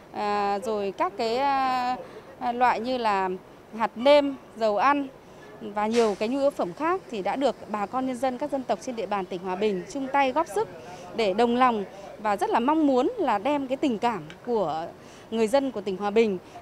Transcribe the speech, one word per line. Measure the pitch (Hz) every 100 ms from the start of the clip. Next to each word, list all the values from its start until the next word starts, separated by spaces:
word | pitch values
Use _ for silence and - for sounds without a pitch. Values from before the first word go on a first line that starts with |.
| -
à, | - 208 208 202 202
rồi | 208 214 196 185
các | 339 370
cái, | 233 240
à, | 277 269 262 254 247 247 - - - -
à, | 247
loại | 240 247 190
như | 226 254
là | 226 196 185 185 - - - 220
hạt | 214 220
nêm, | 254 294 285 262 - -
dầu | 220 208
ăn | 254 285 277 - - - - -
và | 214 202 214
nhiều | 233 220 190
cái | 214
nhu | 277
yếu | 277
phẩm | - 202
khác | 170 311 381 -
thì | 220
đã | 185 196
được | 269 - -
bà | 208 202
con | 262 262
nhân | 247
dân | 262 247
các | 294
dân | 277
tộc | 247 214
trên | - 233
địa | 190
bàn | 208 185
tỉnh | 185
Hòa | 185 185
Bình | 214 190 175
chung | 285 269
tay | 277 269
góp | 262 339
sức | - 440 - - - - -
để | 214
đồng | 190 240 240
lòng, | 254 226 190 - - -
và | 214 202
rất | 440
là | 392
mong | 247 320 294
muốn | 254 294 494
là | 294 208
đem | 226 294 269
cái | 262
tình | 302 214
cảm | 240 208 151 - -
của | 233 170 156 165 - - - -
người | 226 220
dân | 269 277
của | 220
tỉnh | 196 185
Hòa | 202
Bình | 208 226 185 - -